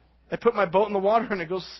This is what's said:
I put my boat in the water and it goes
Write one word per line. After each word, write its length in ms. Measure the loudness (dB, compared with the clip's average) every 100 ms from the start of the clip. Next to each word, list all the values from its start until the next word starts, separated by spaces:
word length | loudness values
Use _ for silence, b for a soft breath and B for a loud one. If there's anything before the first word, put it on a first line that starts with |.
| _ _ -10
I 60 | -2
put 180 | 0 2
my 100 | 2
boat 220 | 2 2
in 60 |
the 60 | 2
water 280 | 2 2 0
and 120 | -6
it 80 | -6
goes 180 | -8 -8 -16